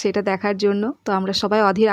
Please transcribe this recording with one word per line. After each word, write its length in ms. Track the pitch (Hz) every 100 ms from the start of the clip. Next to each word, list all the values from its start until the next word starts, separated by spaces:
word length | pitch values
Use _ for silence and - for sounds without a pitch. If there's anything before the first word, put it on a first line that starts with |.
সেটা 200 | 202 202 202
দেখার 260 | 190 208 196
জন্য। 180 | 202 202 214 320
তো 60 | - 190
আমরা 140 | 190 190
সবাই 180 | 202 214 202
অধীর 180 | 190 220